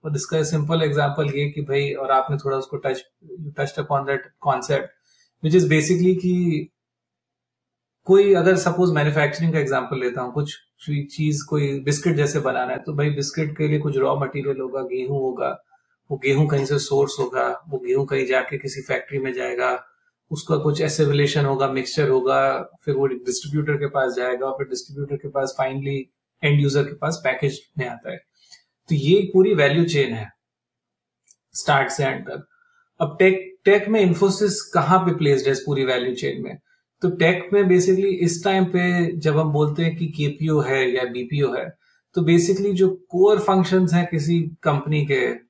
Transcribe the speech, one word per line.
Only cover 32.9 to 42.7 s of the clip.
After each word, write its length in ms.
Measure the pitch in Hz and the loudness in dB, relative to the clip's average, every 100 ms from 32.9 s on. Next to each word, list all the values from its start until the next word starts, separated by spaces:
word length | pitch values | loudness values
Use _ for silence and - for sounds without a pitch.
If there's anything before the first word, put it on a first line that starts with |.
| _ | _
अब 140 | 156 151 | -6 2
टेक, 420 | 190 190 190 - - | 4 4 -6 -2 2
tech 220 | 202 202 | 2 2
में 180 | 220 190 | 2 2
Infosys 480 | 165 196 185 208 - - | 2 2 2 0 0 -2
कहाँ 260 | 170 143 185 | -2 2 2
पे 160 | 175 147 | 2 0
placed 300 | 147 135 135 | 2 2 2
है 60 | |
इस 80 | 131 | -2
पूरी 260 | - 139 131 | -2 -2 0
value 300 | 123 123 120 | 0 -2 -4
chain 280 | - - | -6 -6
में? 140 | - - _ _ _ _ | -10 -14 _ _ _ _
तो 80 | 180 | -4
tech 400 | 175 165 180 - | 2 2 2 0
में 100 | 202 | 2
basically 420 | 190 180 180 185 196 | 4 4 4 2 2
इस 380 | 180 170 - | 0 0 0
time 220 | 196 190 180 | 0 0 2
पे 460 | 180 180 180 170 170 | 0 0 0 -2 -2
जब 200 | 156 151 | 0 2
हम 120 | 156 | 0
बोलते 340 | 147 151 147 | 0 0 0
हैं 140 | 165 160 | -2 -2
कि 100 | 160 | -6
केपीओ 520 | 151 143 - 156 151 | -2 -4 -2 0 0
है 320 | 127 135 127 | 2 0 0
या 120 | 127 | 0
बीपीओ 500 | 123 120 120 147 135 | -4 -6 -6 -2 0
है, 160 | 135 131 - _ _ _ | -2 -8 -14 _ _ _
तो 80 | 185 | -2
basically 520 | 160 170 170 196 202 | 4 4 4 0 0